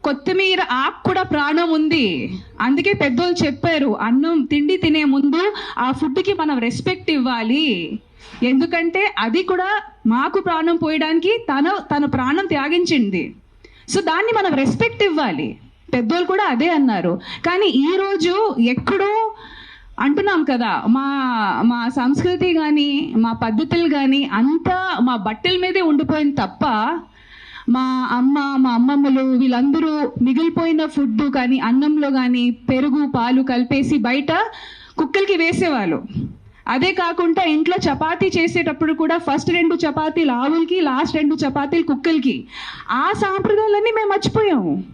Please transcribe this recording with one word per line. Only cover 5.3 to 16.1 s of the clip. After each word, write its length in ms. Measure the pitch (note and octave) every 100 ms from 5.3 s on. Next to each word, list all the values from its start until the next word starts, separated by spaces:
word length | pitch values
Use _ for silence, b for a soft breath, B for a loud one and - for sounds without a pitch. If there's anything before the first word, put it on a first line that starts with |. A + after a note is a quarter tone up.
| D#4+ G4 G#4 B B
ఆ 120 | B3
ఫుడ్కి 420 | C4 D4+ C#4+ F#4
మనం 260 | F#4 D#4 C4+
రెస్పెక్ట్ 520 | A#3 A#3+ - F#4 -
ఇవ్వాలి, 880 | D4+ B3 A#3+ A3 C#4 D#4 F#3+ D#3+ G#3+ _ B B B
ఎందుకంటే 680 | B3 C4+ E4 E4+ E4+ F4+ G4+ G4+
అది 240 | A3+ C4+
కూడా 380 | F4+ F#4 F#4 G#4 G4+ - A3+
మాకు 320 | A#3 D4+ F#4+
ప్రాణం 360 | F#4 D#4+ D#4+ E4+
పోయడానికి 680 | E4 D#4 D#4 D#4+ E4+ A#4 -
తన, 180 | C#4 D#4 G4+ - D4
తన 100 | C#4+
ప్రాణం 400 | B3+ B3+ D#4 G4
త్యాగించింది. 920 | D4 C#4 F4 F4 D#4 G#3 F#3 C#3 - _ _ b b b
So 120 | F#4+
దాన్ని 300 | E4 D#4+ A4 A4
మనం 160 | F#4+
రెస్పెక్ట్ 500 | C#4 C4+ - A4+ -
ఇవ్వాలి. 540 | G4+ D#4 C4 D#3 A2+ - - _ -
పెద్దోళ్ళు 340 | B3+ A3+